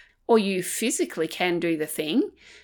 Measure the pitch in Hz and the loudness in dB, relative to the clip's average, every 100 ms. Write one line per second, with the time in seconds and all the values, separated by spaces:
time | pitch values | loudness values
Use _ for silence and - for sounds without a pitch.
0 | - _ - 226 196 185 170 - 220 - | -20 _ 4 4 4 0 -2 -4 -2 -2
1 | 339 - 165 - 180 170 170 160 151 - | -2 -2 -4 -2 0 0 0 -2 -2 -4
2 | 156 214 415 - - - | 0 0 0 -4 -20 -20